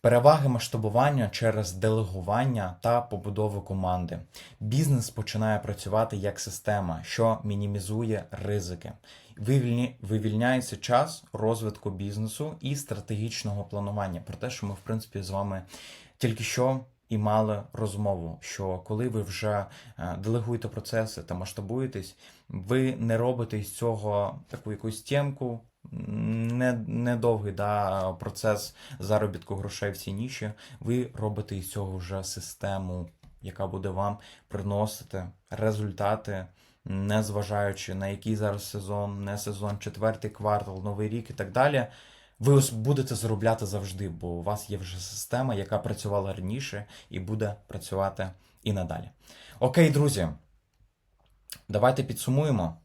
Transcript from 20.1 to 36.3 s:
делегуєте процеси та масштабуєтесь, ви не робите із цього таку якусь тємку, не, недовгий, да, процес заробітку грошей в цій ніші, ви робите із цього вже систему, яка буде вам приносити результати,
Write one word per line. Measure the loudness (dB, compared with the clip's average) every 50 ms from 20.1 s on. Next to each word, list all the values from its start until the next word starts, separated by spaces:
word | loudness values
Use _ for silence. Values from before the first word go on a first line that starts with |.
| -4 -4
делегуєте | -2 0 0 0 2 0 -2 -2 -4 -4
процеси | -8 -8 -8 -2 0 0 0 0 -4 -10 -8
та | -6 -6
масштабуєтесь, | -6 -6 -6 -8 -8 -6 -4 -4 -2 -4 -4 -4 -8 -10 -10 -14 _ -20 -20 -20 -20 _ _
ви | -10 -8 -2 2 4 4 4 2 2
не | 0 0 2 2 4
робите | 4 2 2 0 -2 -2 -2 -4
із | -4 -6 -6
цього | -2 0 0 0 0 -2 0 2 2 2 0 -2 -8 -14 _
таку | -14 -12 -8 -8
якусь | -8 -6 -6 -6 -6 -6 -4
тємку, | 0 2 2 2 0 -2 -4 -4 -4 -4 -6 -10 _ _ _ _ -12 -10
не, | -8 -6 -6 -4 -2 -2 0 0 0 0 0 2 4 4 4 4
недовгий, | 2 -2 -2 -2 0 2 2 2 4 4 4 4 4 2 -2 -2
да, | -2 0 2 2 2 2 2 2 0 0 -2 -2
процес | -4 -6 -8 -8 0 2 2 2 2 0 -8 -12 -14 -16 -16 -12 -8
заробітку | 0 2 2 4 4 2 -2 -6 -6 -6 -6
грошей | -4 -4 -6 -6 -4 -4 -4
в | -4
цій | -4 -6 -6 -4
ніші, | -4 -4 -6 -6 -6 -6 -6 -8 -8 -16 -20 -16 -10
ви | -2 0 0 0 0 -2 -4
робите | -4 -2 -2 -2 -2 -4 -4 -6
із | -6 -6 -6
цього | -6 -6 -4 -4 -4
вже | -6 -6 -6 -6 -6 -4
систему, | -6 -8 -8 -10 -12 -10 _ -4 -4 -2 -2 -4 -4 -4 -6 -6 -8 -12 _ -20 -20 -20 -14 -14
яка | -14 -6 -4 -4
буде | -4 -4 -4 -4 -4
вам | -2 0 -2 -2 -2 -6 -10 -20 -20 -20 _ _
приносити | -6 -4 -2 0 2 2 0 0 -2 -8 -14 -8 -8 -6 -6 -8 -12 _ _ _
результати, | -4 0 2 2 2 2 -2 -4 -2 0 0 0 0 0 -2 -6